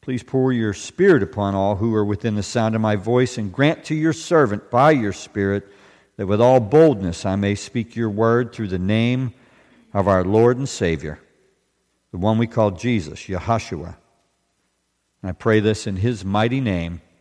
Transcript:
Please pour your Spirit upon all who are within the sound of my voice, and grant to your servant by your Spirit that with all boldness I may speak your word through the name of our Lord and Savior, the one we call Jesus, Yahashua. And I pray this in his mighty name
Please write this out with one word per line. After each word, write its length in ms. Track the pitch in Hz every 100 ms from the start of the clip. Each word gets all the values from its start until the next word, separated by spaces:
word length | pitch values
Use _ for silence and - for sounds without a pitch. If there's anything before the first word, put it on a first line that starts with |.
Please 200 | - 127
pour 300 | - 135 131
your 220 | 123 110
Spirit 480 | 98 - - 196 156
upon 320 | 98 - 101
all 220 | 98 98 101
who 180 | 113
are 100 | 107
within 300 | 104 104 117
the 80 | 104
sound 320 | 98 123 110
of 80 | 110
my 120 | 110
voice, 440 | 104 95 123 127 -
and 120 | 101
grant 340 | 87 143 165
to 100 | -
your 180 | 156 156
servant 580 | 160 - 170 131 107 -
by 200 | 120 143
your 240 | 151 107
Spirit 520 | 95 - 107 98 101 - _ _ _ _ -
that 80 | 101
with 160 | 104
all 180 | 120 131
boldness 640 | 107 147 160 113 92 87
I 120 | 101 95
may 180 | 101
speak 420 | 101 - 123 110 -
your 140 | 113
word 420 | 101 113 120 120
through 160 | - 107
the 100 | 92
name 540 | 92 107 117 127 131 - _ _ _ _ _
of 140 | 101 98
our 160 | 95
Lord 340 | 90 107 120 123
and 100 | 135
Savior, 500 | - 92 80 76 76 _ _ _ _ _ _ _ _ _
the 80 | 92
one 180 | 98 110
we 100 | 117
call 260 | 123 107
Jesus, 560 | 92 120 117 78 - -
Yahashua. 680 | 92 90 117 - 85 - - _ _ _ _ _ _ _ _ _ _ _ _
And 80 | 98
I 20 |
pray 280 | 90 - 110
this 260 | 107 104 -
in 100 | 92
his 260 | 107 113
mighty 380 | 95 101 117 131
name 400 | 127 90 85 85 _ _